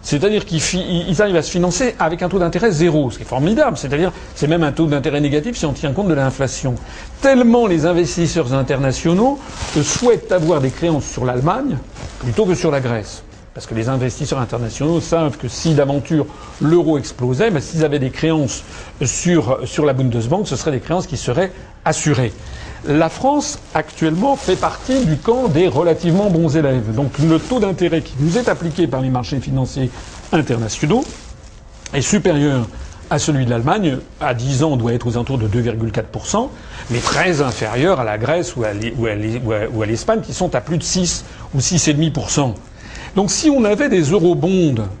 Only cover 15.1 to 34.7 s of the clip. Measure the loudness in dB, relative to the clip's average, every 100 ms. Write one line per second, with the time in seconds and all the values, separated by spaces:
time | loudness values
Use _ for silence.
15.1 | 0 0 -2 -8 -4 2 2 2 0 0
16.1 | 0 0 -8 -18 -2 4 4 4 0 -2
17.1 | -4 -2 2 2 0 -2 0 0 0 -2
18.1 | 0 0 2 0 -4 -12 -16 -16 -4 -2
19.1 | 0 4 4 4 -2 -2 0 2 2 0
20.1 | 0 0 0 0 -2 -2 -2 -2 -2 -2
21.1 | -6 -2 0 -2 -4 -18 -4 -2 0 2
22.1 | 2 0 -4 -14 -14 -14 -10 0 2 2
23.1 | 2 2 2 -2 -10 -4 -4 -4 -2 0
24.1 | 2 2 0 0 0 0 -4 -2 0 2
25.1 | 0 2 2 2 4 4 4 2 2 2
26.1 | 2 4 2 2 2 2 2 0 -2 -2
27.1 | 2 4 2 2 0 0 0 0 0 -2
28.1 | -2 0 2 0 -2 -2 0 0 0 0
29.1 | -2 -2 -4 -2 -2 -2 -2 -4 -4 -16
30.1 | -16 -2 0 2 -2 -2 -2 2 2 0
31.1 | -10 -18 -18 -20 -20 -20 -20 -6 -4 0
32.1 | 2 2 2 2 2 -2 -8 -14 -16 -4
33.1 | -2 0 0 2 0 0 2 0 -2 -8
34.1 | -6 -2 -2 -2 0 2